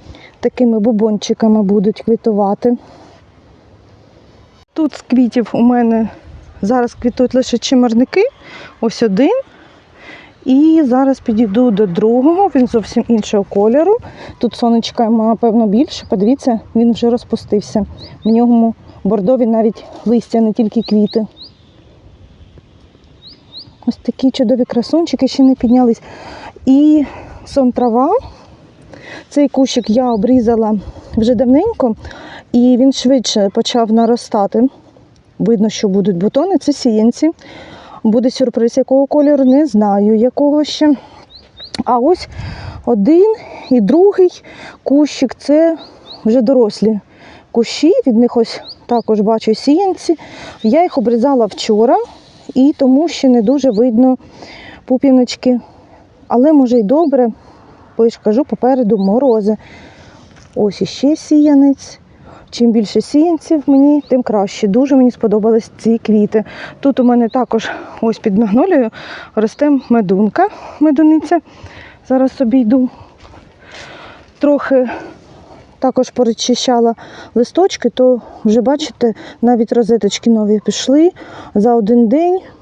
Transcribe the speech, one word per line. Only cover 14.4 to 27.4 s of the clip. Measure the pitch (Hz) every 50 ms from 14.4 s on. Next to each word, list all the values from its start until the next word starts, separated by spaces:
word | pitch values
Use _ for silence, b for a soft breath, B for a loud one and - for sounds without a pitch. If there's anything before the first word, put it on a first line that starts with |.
| - 226 -
сонечка, | - - 233 233 233 214 - - - 240 214
напевно, | 233 226 220 226 233 - - 233 208 240 226 214
більше. | 185 226 302 - - - - -
Подивіться, | 240 190 185 214 269 269 - 262 233 202 - - -
він | 226 233 233
вже | 226 - 240 233
розпустився. | 240 240 - - 226 - - - 214 208 - - - 214 202 - B B B B B B B
В | 214
ньому | 226 233 240 240 240 233 226 226 220 - B B B B B
бордові | 190 220 226 185 208 262 240 247
навіть | 226 226 220 220 226 190 - - - - - -
листя, | 208 240 233 - - - 226
не | 226 220 202
тільки | - 233 208 - 233
квіти. | 208 - 208 214 208 214 - 233 220 - - - - - - _ _ _ _ - - - - _ - - - - - - - - - - - - - _ - - - - _ _ _ - - - - - - - _ _ - - - - - _ -
Ось | - - -
такі | - - - - - 262
чудові | - - 262 208 262 233 247
красунчики | - - 240 220 - - 320 339 - - - 269 247
ще | - - 269
не | 262 262
піднялись. | - - 226 240 254 254 233 226 - B B B B B B B B B B B B -
І | 262 262 277 294 302 302 302 277 - B B B B B B